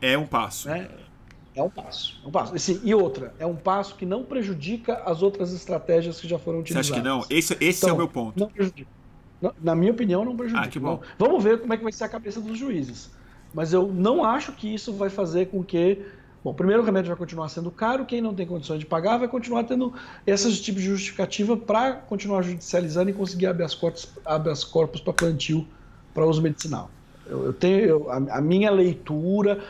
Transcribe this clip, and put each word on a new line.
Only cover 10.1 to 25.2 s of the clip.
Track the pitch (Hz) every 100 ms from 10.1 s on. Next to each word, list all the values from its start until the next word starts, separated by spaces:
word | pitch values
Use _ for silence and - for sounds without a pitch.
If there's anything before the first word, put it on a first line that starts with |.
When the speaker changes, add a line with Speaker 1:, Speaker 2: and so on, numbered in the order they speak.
| 180
Speaker 2:
não | 240 240
prejudica. | 240 226 117
Speaker 1:
Ah, |
que | 147
bom. | 131 170 - -
Speaker 2:
Não. | 226
Vamos | 320
ver | 208 226
como | 233
é | 226
que |
vai | 226
ser | 220
a | 220
cabeça | 226 220 226
dos | 214 226
juízes. | 269 180 123 113 - - - - -
Mas | 156 160
eu | 185 196
não | 180 196 311
acho | 220 262 285
que | - 214
isso | 214 247
vai | 202 196
fazer | 196 180 175 185
com | 196
que, | 180 170 175 196 - - - -
bom, | 139
primeiro | 139 180 220
o |
remédio | 226 190 175
vai | 175
continuar | 170 165 156
sendo | - 170
caro, | 170 220 262 262
quem | 240
não | 226
tem | 196 175
condições | 175 139 156
de | 156
pagar | 165 185 233
vai | 247
continuar | 254 240 233
tendo | 233 254 247 - - - -
esses | 202 240 190
tipos | - 196
de | 190
justificativa | 196 - - 185 - 208 226
pra | - 214 262
continuar | 262 - 202 202 196
judicializando | 180 175 - 175 170 160 190
e |
conseguir | 196 185 175 185
habeas | 175 160
corpus, | - 170 - - -
habeas | - 156 160 139
corpus | - 165 156 160
pra | -
plantio, | 160